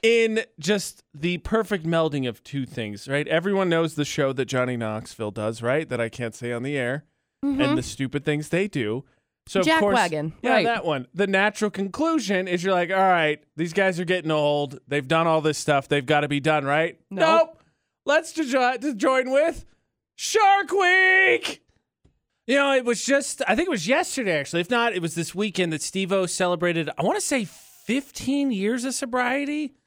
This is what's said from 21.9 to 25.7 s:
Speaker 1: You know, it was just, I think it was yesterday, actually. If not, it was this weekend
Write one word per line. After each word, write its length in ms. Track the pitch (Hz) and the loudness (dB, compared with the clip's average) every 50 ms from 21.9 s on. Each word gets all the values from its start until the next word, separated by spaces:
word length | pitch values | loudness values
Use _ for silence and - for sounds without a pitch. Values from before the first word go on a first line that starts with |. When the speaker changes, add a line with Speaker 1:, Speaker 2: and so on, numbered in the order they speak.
| _ _ _ _ _ _ _ _ _ _ _ - | _ _ _ _ _ _ _ _ _ _ _ 0
Speaker 1:
You 60 | 247 | 2
know, 180 | 277 285 277 277 | 2 4 4 2
it 100 | 262 254 | 2 2
was 220 | 233 240 - - | 0 -2 -2 0
just, 380 | - 269 277 269 - - - 254 185 | 2 2 2 2 -2 -6 -6 -4 -4
I 80 | 196 | -2
think 120 | 220 349 381 | -2 0 0
it 20 | |
was 180 | 320 214 151 180 | -2 -4 0 0
yesterday, 520 | 254 311 359 - - - 240 196 170 151 | 0 0 0 -2 -4 -4 -2 0 0 -2
actually. 220 | 139 - - 170 | -2 -2 -4 -4
If 100 | 175 170 | -2 0
not, 220 | 247 240 233 233 208 | 0 0 0 0 0
it 100 | 180 170 | -2 -4
was 100 | 165 - | -4 -4
this 220 | 170 165 - - | -4 -6 -6 -4
weekend 360 | 175 208 214 180 - 185 170 | -4 -4 -4 0 0 0 0